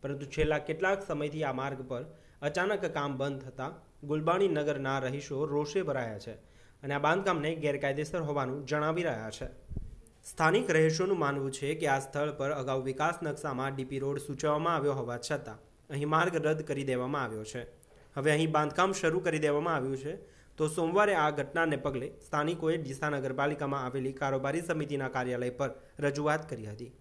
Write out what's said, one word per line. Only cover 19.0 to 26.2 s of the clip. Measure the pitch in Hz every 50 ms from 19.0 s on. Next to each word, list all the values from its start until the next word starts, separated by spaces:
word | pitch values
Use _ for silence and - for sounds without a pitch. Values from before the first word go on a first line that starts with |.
| - 165 160 180
કરી | 180 175 156 156
દેવામાં | 151 151 143 147 151 170 165
આવ્યું | 147 127 135 135
છે, | 131 135 147 170 196 - - - - - - -
તો | - 156 151
સોમવારે | 156 - 170 160 170 196 208 208 196
આ | 170 151 151
ઘટનાને | 147 143 139 139 - 170 165 160 151
પગલે | 131 131 147 135 127 123 151 - - -
સ્થાનિકોએ | - - 151 147 156 175 170 160 160 165
ડીસા | 165 156 131 135 135 - 151
નગરપાલિકામાં | 147 139 131 135 131 131 139 147 151 143 147 139 139 139 131
આવેલી | 127 127 135 127 131 135
કારોબારી | 131 143 139 135 135 131 139 143 165
સમિતિના | 170 170 170 160 151 135 147 139 135 127
કાર્યાલય | 127 135 127 127 123 120 123 123
પર | 123 - 139 131 - - - - - -
રજૂઆત | 143 143 139 147